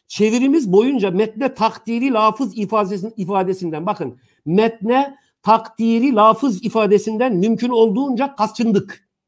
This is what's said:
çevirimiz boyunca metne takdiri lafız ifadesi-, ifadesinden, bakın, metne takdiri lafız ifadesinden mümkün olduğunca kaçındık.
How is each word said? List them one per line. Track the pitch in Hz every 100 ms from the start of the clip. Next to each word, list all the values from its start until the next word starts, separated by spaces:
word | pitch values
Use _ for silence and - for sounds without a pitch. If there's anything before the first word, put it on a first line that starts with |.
| _
çevirimiz | - 214 233 269 311 233
boyunca | 185 247 277 196
metne | 180 214 220 262
takdiri | - 220 - - 233 262
lafız | 226 214 214 254 220
ifadesi-, | 202 220 196 202 202 226
ifadesinden, | 180 196 185 190 175 156 175
bakın, | 208 139 - _ _ -
metne | 180 220 226 202 254 277 277 _ _
takdiri | - 220 - - 226 226 262 226
lafız | 214 185 277 185 226
ifadesinden | 226 214 208 208 220 254 185
mümkün | 208 226 240
olduğunca | 240 226 202 277 233 269 269
kaçındık. | 214 - 233 180 - - _ _